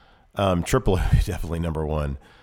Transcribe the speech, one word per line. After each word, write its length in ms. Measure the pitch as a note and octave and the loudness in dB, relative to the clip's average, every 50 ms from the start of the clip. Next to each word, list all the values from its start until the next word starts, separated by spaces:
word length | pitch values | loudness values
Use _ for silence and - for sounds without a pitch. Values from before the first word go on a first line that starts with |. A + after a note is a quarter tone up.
| _ _ _ _ _ _ - | _ _ _ _ _ _ -4
Um, 280 | - G2+ F#2+ F2+ F2 E2+ | -2 0 2 2 0 0
Triple 340 | - - C3 - G#2+ F#2 E2+ | 0 0 2 2 2 2 2
A 120 | - - | 2 2
<laughs> 140 | - - - | 4 2 2
definitely 340 | G#2 F2 - E2+ D#2+ E2 E2 | 2 -2 -6 -6 -6 -4 -4
number 260 | E2+ E2+ D#2 D#2+ D#2 | -4 -4 -4 -4 -4
one. 320 | D2+ D#2 D2+ D2 C#2 C2+ - - - - - | -2 -2 -2 -2 -4 -6 -8 -12 -20 -20 -20